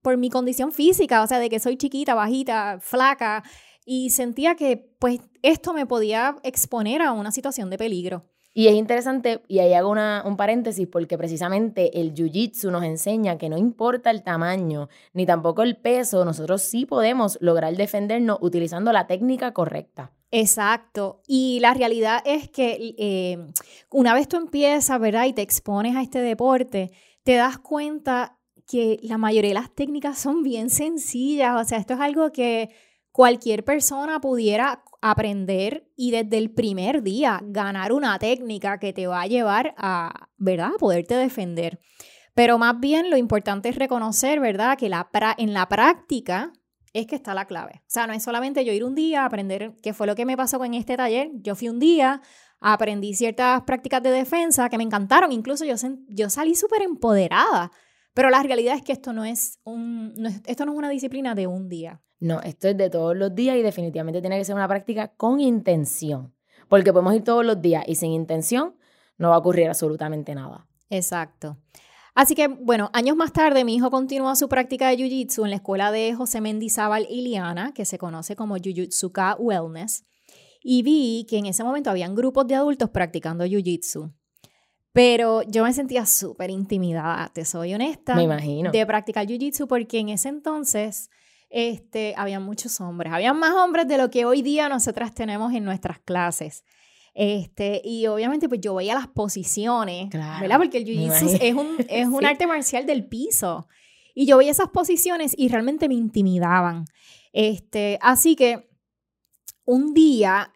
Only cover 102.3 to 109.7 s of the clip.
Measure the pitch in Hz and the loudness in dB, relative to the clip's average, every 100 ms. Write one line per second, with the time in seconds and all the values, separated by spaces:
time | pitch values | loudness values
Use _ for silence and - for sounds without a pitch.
102.3 | 285 349 311 262 247 277 277 - 233 320 | 2 0 0 -2 -4 -2 -2 -4 -8 -4
103.3 | - 180 160 - _ _ _ _ - 277 | -2 -2 -4 -10 _ _ _ _ 0 6
104.3 | 262 285 294 370 359 359 339 359 349 294 | 8 8 4 0 0 0 2 0 -2 -2
105.3 | - 254 233 240 302 302 247 226 214 190 | 0 2 2 0 0 0 0 0 2 2
106.3 | 180 175 180 175 170 160 _ _ - _ | 2 2 2 2 -2 -10 _ _ -20 _
107.3 | 220 214 208 - 214 208 202 247 254 330 | 0 0 0 -6 -4 -2 0 4 4 4
108.3 | 302 240 226 - _ _ _ _ _ _ | 6 4 2 -8 _ _ _ _ _ _
109.3 | _ - - - | _ -20 -10 0